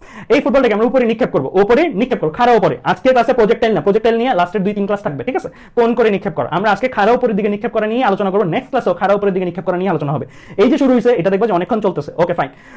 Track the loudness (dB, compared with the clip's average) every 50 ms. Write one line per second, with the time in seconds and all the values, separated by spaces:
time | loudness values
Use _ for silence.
0 | -20 -20 -20 -12 -2 0 0 2 2 2 2 2 2 2 2 2 0 2 2 2
1 | 2 2 0 0 -2 -2 -2 -2 -4 0 2 2 4 4 4 4 2 2 0 -2
2 | -2 -2 -2 -2 -4 -4 0 2 4 4 4 4 4 2 0 -2 -2 -2 -2 0
3 | 2 2 2 2 2 2 2 2 2 2 2 2 0 0 0 0 0 0 0 2
4 | 2 0 0 0 0 0 0 0 0 0 -2 -2 -2 -2 -2 -2 -2 -4 -4 -4
5 | -4 -6 -8 -6 -6 -6 -6 -6 -6 -8 -12 -20 -20 -4 -2 0 2 2 2 2
6 | 2 2 0 0 -2 -4 -4 -4 -4 -4 -4 -2 0 0 0 0 -2 -2 -2 0
7 | 2 2 2 2 0 0 0 -2 -2 -2 -2 -4 -6 -4 -4 -2 -2 -2 -2 0
8 | 0 0 0 0 -2 -2 0 0 0 0 -2 -4 -4 -4 -4 -2 -2 -2 -2 0
9 | 0 0 0 0 0 -2 -2 -2 -4 -4 -6 -6 -4 -4 -2 -2 -2 -2 -2 -2
10 | -2 -4 -4 -4 -6 -10 -14 -20 -20 -8 -2 2 2 2 4 2 2 2 2 2
11 | 2 2 2 2 0 0 0 0 0 0 0 -2 -2 -2 -2 -2 -2 -2 -4 -4
12 | -8 -6 -4 -2 -2 0 -2 -2 -4 -6 -8 -14 -20 -16 -8